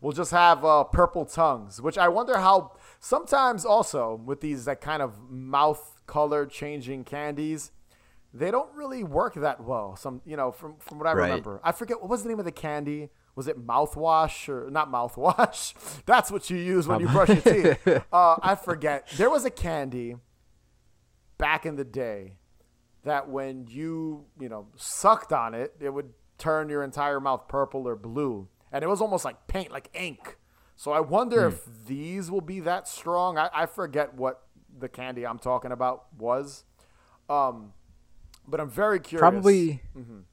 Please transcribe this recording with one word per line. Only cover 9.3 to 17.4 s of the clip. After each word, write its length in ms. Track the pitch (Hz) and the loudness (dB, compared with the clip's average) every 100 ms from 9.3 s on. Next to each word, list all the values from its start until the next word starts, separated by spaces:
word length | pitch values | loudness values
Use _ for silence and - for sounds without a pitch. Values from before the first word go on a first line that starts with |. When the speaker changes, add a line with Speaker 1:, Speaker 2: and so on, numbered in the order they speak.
| - | -2
Speaker 1:
that 280 | 143 127 | -4 -4
well. 320 | 117 127 101 92 | -6 -6 -6 -10
Some, 260 | 139 127 - | -12 -12 -12
you 100 | 151 | -4
know, 140 | 131 | -4
from, 240 | 123 156 151 | -6 -18 -18
from 180 | - 147 | -18 -4
what 80 | 160 | 0
I 60 | |
Speaker 2:
Right. 100 | 160 87 | 2 2
Speaker 1:
remember. 300 | 90 107 98 | -2 -6 -6
I 80 | 160 | -4
forget, 280 | 170 220 233 | -4 -6 -8
what 80 | 185 | -4
was 140 | 240 | -6
the 60 | 214 | -4
name 100 | 226 | -6
of 60 | 175 | -6
the 60 | |
candy? 580 | - 160 147 147 147 147 _ _ - | -8 -8 -6 -6 -8 -10 _ _ -12
Was 120 | 131 | -8
it 180 | 151 117 | -8 0
mouthwash 840 | 120 151 147 160 160 156 - - | 2 2 0 2 4 2 -2 -10
or, 200 | 135 123 | -10 -6
not 220 | 147 151 | -4 -2
mouthwash? 840 | 123 120 - 147 - 240 - - - - 147 | -2 -4 0 2 4 2 2 -12 -12 -16 -14
<laughs> 20 | - | 4
That's 260 | 247 247 | 4 4
what 180 | 196 - | -4 -4
you 80 | 180 | -4
use 300 | 175 185 151 | 0 0 2
when 120 | 110 | 0
you 60 | - | 2
Speaker 2:
Probably. 280 | 139 185 | 4 8
Speaker 1:
brush 100 | 202 | 8